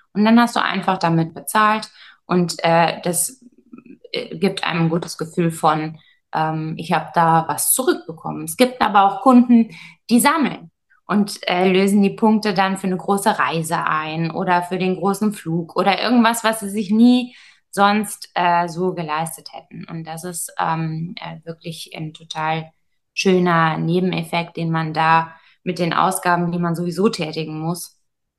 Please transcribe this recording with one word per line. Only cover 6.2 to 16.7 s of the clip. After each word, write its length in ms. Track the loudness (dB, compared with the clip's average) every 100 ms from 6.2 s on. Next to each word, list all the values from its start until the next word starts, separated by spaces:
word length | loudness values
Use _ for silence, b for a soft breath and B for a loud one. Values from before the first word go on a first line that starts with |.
| _
ähm, 420 | -4 -2 -4 -6 -8
"Ich 140 | -2
habe 160 | -2 -2 0
da 300 | 4 4 2
was 260 | -4 -2
zurückbekommen." 720 | 0 0 -2 -4 -12 -10 -8
Es 140 | -6 0
gibt 220 | 0 2
aber 240 | 0 4 2
auch 160 | 2
Kunden, 500 | 6 6 8 6 4 B B B 0
die 100 | 4
sammeln 500 | 4 2 -2 -4 -16 _ _ b -2
und, 320 | 0 0 -2 -4
äh, 240 | 0 2
lösen 300 | 4 4 4
die 80 | 2
Punkte 420 | 2 2 2 0
dann 240 | 0 0 0
für 100 | -4
eine 100 | -4
große 420 | -2 0 0 0
Reise 460 | 0 -2 -4 -4 -2
ein 440 | -2 -4 -4 -4
oder 320 | -2 0 0
für 140 | 0 -4
den 200 | -2 0
großen 360 | 0 0 -2
Flug 420 | -4 -4 -4 -4 -2
oder 260 | 0 0
irgendwas, 420 | 2 4 4 2
was 160 | -2 -2
sie 100 |
sich 220 | -4